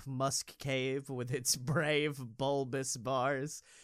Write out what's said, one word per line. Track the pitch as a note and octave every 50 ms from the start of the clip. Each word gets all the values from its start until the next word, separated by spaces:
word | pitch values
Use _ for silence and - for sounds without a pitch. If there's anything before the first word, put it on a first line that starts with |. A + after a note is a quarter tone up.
| -
musk | C3+ C3 B2+ C3+ C#3 - - - - - -
cave | - C#3 C3+ C3 B2+ C3 C3 C#3+ C3 -
with | C3+ B2 A#2+ B2
its | C3 C3 B2+ - - C3
brave, | B2+ - C3+ E3+ D#3 D3+ D3+ D3 D3 D3+ C#3+ C3+ B2+ A#2 A2+ -
bulbous | C3+ C#3 C#3+ C#3 C3+ B2+ A#2+ C3+ C3 - -
bars. | C3 G#2 B2+ C3+ C3 B2 C#3 C#3+ C3 C3+ D#3 - - - - - -